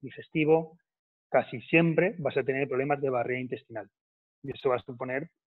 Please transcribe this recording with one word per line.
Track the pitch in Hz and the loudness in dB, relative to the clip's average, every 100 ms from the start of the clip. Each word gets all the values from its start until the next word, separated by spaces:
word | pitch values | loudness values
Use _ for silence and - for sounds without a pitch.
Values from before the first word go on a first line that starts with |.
digestivo, | 131 - - 165 151 160 - - _ _ _ _ _ | -14 -14 -6 0 6 4 4 -10 _ _ _ _ _
casi | 131 - 123 | 0 0 -4
siempre | - 160 170 160 180 233 | 2 4 4 4 0 0
vas | 135 139 | -4 -2
a | |
tener | 123 135 143 | -2 -2 -2
problemas | 131 139 143 | -2 0 0
de | 139 | 0
barrera | 127 120 127 | -2 -2 -4
intestinal. | 127 123 - 110 101 _ _ _ _ _ | -6 -10 -12 -14 -14 _ _ _ _ _
Y | 139 | -12
eso | - 135 | -4 0
va | 123 | 0
a | |
suponer, | - 123 127 131 165 _ _ | -2 -8 -6 -4 -6 _ _